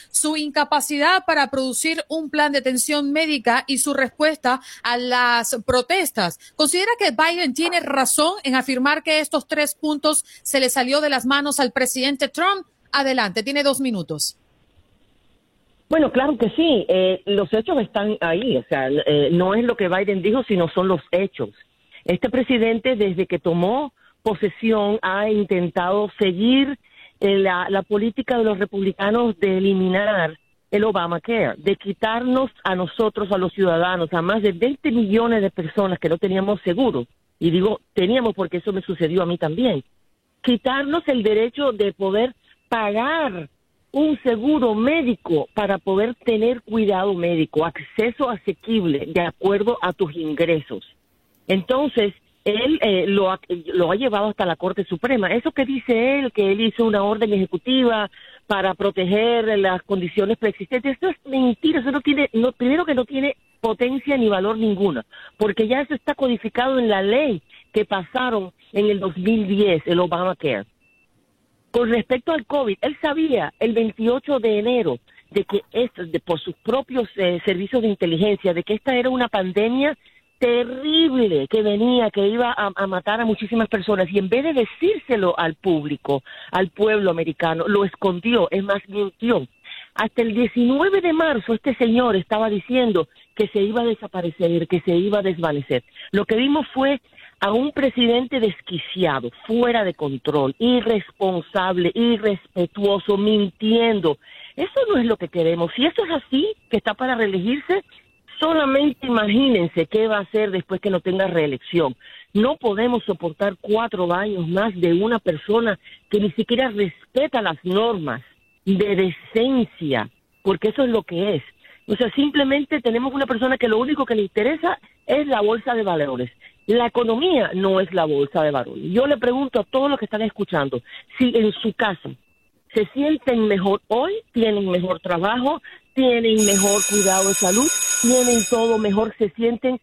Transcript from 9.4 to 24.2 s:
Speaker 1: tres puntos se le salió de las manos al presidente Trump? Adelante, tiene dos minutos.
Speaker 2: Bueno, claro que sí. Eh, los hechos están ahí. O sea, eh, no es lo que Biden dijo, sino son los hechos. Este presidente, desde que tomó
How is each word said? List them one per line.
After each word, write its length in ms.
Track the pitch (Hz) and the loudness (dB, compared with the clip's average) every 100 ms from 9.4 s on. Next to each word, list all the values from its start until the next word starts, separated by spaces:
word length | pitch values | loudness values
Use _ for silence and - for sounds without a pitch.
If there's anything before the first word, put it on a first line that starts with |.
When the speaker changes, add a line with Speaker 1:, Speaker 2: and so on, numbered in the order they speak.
| - | -2
Speaker 1:
tres 280 | 302 294 - | -2 -2 -2
puntos 480 | 311 294 302 302 - - | -4 0 0 0 -4 -10
se 180 | - 277 | -4 0
le 100 | 254 | 0
salió 320 | 262 247 277 | 0 0 0
de 80 | 302 | 0
las 160 | 262 233 | 0 0
manos 340 | 277 285 277 | 0 0 0
al 120 | 262 | 0
presidente 580 | - 254 262 262 285 277 | 0 -2 0 -2 -2 -4
Trump? 360 | - 349 392 - _ _ | 0 0 0 -6 _ _
Adelante, 500 | 277 269 262 214 185 | -2 0 0 0 -2
tiene 200 | 214 277 | -2 0
dos 160 | 285 269 | 0 0
minutos. 580 | 262 208 160 151 - - _ _ _ _ _ _ _ _ _ _ _ _ _ _ _ | -2 -2 -4 -6 -6 -8 _ _ _ _ _ _ _ _ _ _ _ _ _ _ _
Speaker 2:
Bueno, 220 | 320 294 | 2 2
claro 260 | 240 277 277 | 2 0 0
que 100 | 220 | 0
sí. 340 | - 330 247 - | 2 2 2 2
Eh, 320 | 185 185 185 - | 2 2 0 -2
los 280 | 202 190 | -2 0
hechos 260 | 220 220 311 | -2 0 -2
están 380 | 208 - 208 214 | -2 -2 -2 -2
ahí. 380 | 170 165 247 135 | -2 0 0 -2
O 60 | - | -2
sea, 220 | 147 131 | -2 0
eh, 400 | 143 - 147 139 | 0 2 2 4
no 220 | 175 185 | 4 2
es 100 | 208 | 2
lo 140 | 240 233 | 0 0
que 120 | 185 | 0
Biden 340 | 185 196 196 | 0 0 0
dijo, 200 | 180 247 247 | 0 0 0
sino 200 | 190 165 | 0 0
son 180 | - 185 | 0 0
los 140 | 175 - | 0 0
hechos. 380 | 180 196 - 107 - - _ _ - | -2 -2 -4 -10 -10 -20 _ _ -10
Este 280 | - 180 247 | -4 -2 0
presidente, 640 | 247 240 247 226 226 262 247 | 0 2 2 2 0 0 0
desde 320 | 202 175 185 | 0 0 -2
que 100 | - | -2
tomó 560 | 180 170 175 247 294 - _ _ | 0 0 0 0 -4 -10 _ _